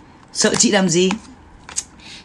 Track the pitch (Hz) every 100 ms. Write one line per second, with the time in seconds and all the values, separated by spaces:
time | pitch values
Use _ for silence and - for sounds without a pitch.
0 | - - - - 208 - 233 202 190 165
1 | 185 214 - - - - - - - -
2 | - -